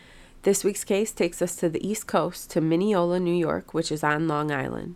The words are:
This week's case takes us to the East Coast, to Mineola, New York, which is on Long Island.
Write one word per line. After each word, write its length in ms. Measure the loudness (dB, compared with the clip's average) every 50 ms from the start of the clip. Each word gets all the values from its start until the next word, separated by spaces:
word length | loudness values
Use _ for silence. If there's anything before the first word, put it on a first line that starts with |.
| -20 -20 -20 -20 -20 -20 -16 -2
This 220 | 2 2 2 2 2
week's 180 | 0 -2 -2
case 300 | -2 0 0 0 0 0
takes 300 | 0 0 0 0 0 -2
us 140 | -2 -2 0
to 120 | 0 0 0
the 180 | 0 -2 -4
East 200 | -4 -4 -4 -4
Coast, 440 | 0 0 0 0 0 -4 -8 -10 -4
to 100 | 0 0
Mineola, 580 | 2 2 2 2 2 2 2 2 2 2 2 0
New 140 | 0 0 2
York, 400 | 2 0 0 -2 -2 -4 -4 -4
which 180 | -4 -2 -2
is 100 | -2 0
on 240 | 0 0 2 2 2
Long 240 | 0 0 0 0 0
Island. 440 | -2 -2 -2 -4 -6 -6 -8 -10 -14